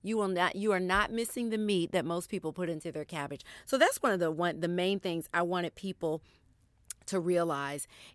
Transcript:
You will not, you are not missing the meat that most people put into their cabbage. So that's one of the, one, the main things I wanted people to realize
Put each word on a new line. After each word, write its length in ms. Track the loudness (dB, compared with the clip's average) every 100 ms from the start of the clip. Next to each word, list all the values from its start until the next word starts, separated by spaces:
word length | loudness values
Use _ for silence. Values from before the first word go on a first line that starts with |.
You 160 | -4 0
will 120 | 0
not, 260 | 2 0
you 160 | 0 2
are 80 | 2
not 300 | 4 2 2
missing 400 | 0 -2 -2 -2
the 80 | 0
meat 320 | 2 2 2
that 140 | 0
most 260 | 0 -2 -4
people 220 | -4 -4
put 160 | -4 -4
into 240 | -4 -6
their 120 | -8
cabbage. 400 | -8 -6 -6 -8 -14 -20 -2
So 100 | 4
that's 240 | 4 4
one 120 | 2
of 80 | 2
the, 100 | 2
one, 300 | 0 0 0
the 80 | 0
main 320 | 0 0 0
things 280 | -2 -4 -2
I 80 | 0
wanted 320 | 0 0 -2
people 480 | -6 -10 -4 -2 -4 -6 _ _ _ _ _ -16 -14 -4
to 120 | -2
realize 720 | 2 2 2 0 -4 -6 -8 -14 -20